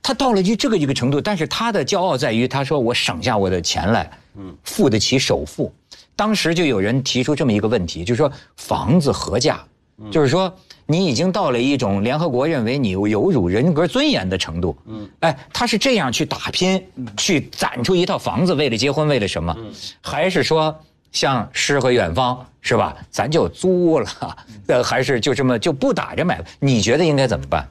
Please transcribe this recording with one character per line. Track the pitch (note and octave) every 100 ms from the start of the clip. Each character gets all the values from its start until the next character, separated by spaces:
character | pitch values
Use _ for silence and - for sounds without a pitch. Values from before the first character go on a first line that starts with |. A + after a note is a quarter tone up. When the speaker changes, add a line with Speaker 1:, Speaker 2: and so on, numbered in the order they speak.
Speaker 1:
他 | -
到 | B3+ C4+
了 | G#3
一， | F#3 A3+
这 | C#4+
个 | A3
一 |
个 | C#3+
程 | C3+ B2
度， | C#3+
但 | C#3 G3
是 | D#3
他 | - F3+
的 | G3+
骄 | C#3 G3
傲 | F#3 C3
在 | C#3+
于， | A2+ B2
他 | C3+
说 | C3+ D3+
：“我 | A#2
省 | A#2+ - F2+
下 | B2+ A2
我 | F#2+
的 | F2+
钱 | E2 E2 E2+
来， | A2+ D#2+ - _
Speaker 2:
嗯。 | - F#2+ -
Speaker 1:
付 | - - E3
得 | G#2+
起 | - C3+
首 | - F#2+
付。” | - - D3 - _ - - -
当 | G#3+
时 | G#3 D#3
就 | E3+
有 | D#3+ G#2+
人 | G2 C3
提 | B2+ B2
出 | B2+ D3
这 | B2+
么 |
一 | G#2
个 | G#2+
问 | A2+ E2+
题， | E2
就 | F2
是 | A#2+
说 | D3 - - -
房 | - E2+ - F3
子 | C#3
合 | G#2+ - A2+
价， | D3+ F#2+ - _ _ -
Speaker 2:
嗯。 | G#2+
Speaker 1:
就 | D#3
是 | C#3
说 | E3 F#3+ F#3 _ - -
你 | D#3+ F#3+
已 |
经 | A#2+ F3+
到 | G3 E3+
了 | A#2+
一 | C3 C#3
种 | G#2+ G2
联 | G#2+ D3
合 | E3+
国 | A#2+ D3
认 | D3+
为 | A2 C#3
你 | A#2
有 | F#2 G#2 G#2+ D#3+
辱 | D3+ F2
人 | G2 D#3+
格 | D3+ E3+
尊 | B3+ D4+
严 | F3 F#2
的 | F#2
程 | - E2
度。 | F2 - -
Speaker 2:
嗯。 | A2 G#2 _
Speaker 1:
哎， | E3 C#3 -
他 | - A#3+
是 | G#3
这 | C4+ A#3
样 | C3+
去 | A2+
打 | D3 C3 -
拼， | - F3+ F#3+ F#3 -
Speaker 2:
嗯。 | A#2+ G#2
Speaker 1:
去 | - D#3 -
攒 | - - -
出 | A#2
一 | F#3 F#3
套 | F3
房 | - F#2+
子， | F3+
为 | D3 D3
了 | A2+
结 | C3
婚， | C#3 D3+
为 | C3+
了 | G2
什 | -
么？ | E2+ A2+
Speaker 2:
嗯。 | G#2+ - - -
Speaker 1:
还 | - D3 F3+
是 | F3+
说 | - D#3+ D#3 D#3 - _ _
像 | - D3+ C3 G2+
《诗 | - - C#3+
和 | C3
远 | B2 F2
方》 | E2+ B2+ B2+ - _
是 | -
吧？ | A#2 F2 - -
咱 | - A2+
就 | D#3+ F#2
租 | - F#3 F3+ F3 D#3
了， | G#2+ -
Speaker 2:
嗯。 | F2+ - - G#2+ -
Speaker 1:
呃， | C3
还 | A#2+ A#2+
是 | C3+ B2+
就 | D3
这 | B2+
么 | C3 A#2+
就 | F3
不 | C#3+ C4+
打 | F#3 -
着 | -
买？ | E3+ - F2 -
你 | C#3 A#2+
觉 | G#2+ C3
得 |
应 | E3+
该 | C#3+ C3
怎 | E2
么 | C2+
办？ | D#2 C#2